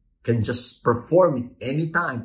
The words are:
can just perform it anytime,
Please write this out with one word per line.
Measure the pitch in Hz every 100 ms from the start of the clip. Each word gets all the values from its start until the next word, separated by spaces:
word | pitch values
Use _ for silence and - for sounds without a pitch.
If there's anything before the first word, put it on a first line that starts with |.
| _ _
can | - 117
just | 110 120 - -
perform | 123 117 - 170 175 131
it | - -
anytime, | 120 147 160 170 165 123